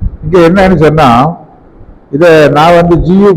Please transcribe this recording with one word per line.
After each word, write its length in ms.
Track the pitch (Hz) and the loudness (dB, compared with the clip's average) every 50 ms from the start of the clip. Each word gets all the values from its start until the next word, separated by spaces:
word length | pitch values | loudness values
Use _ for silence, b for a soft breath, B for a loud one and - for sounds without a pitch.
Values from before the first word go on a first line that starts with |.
| - - - - - | -12 -10 -10 -12 -8
இங்க 160 | 156 175 180 | -4 -2 0
என்னன்னு 360 | 170 165 180 202 185 190 190 | 0 0 0 0 0 0 0
சொன்னா, 640 | 147 156 151 147 156 151 131 117 120 139 160 170 - - - - - - - - - - - - - _ - | 0 0 0 0 0 0 0 2 0 -2 -2 -6 -10 -16 -20 -20 -20 -20 -20 -20 -20 -20 -20 -20 -20 _ -10
இதை 380 | 139 139 175 170 160 156 151 139 | -4 -2 0 2 2 2 2 2
நான் 260 | 143 147 156 170 175 | 0 0 0 2 2
வந்து 220 | 170 170 170 170 156 | 0 0 0 0 -2
ஜி 220 | 139 156 185 196 | -2 0 0 0
யு 100 | 202 208 185 | 2 0 0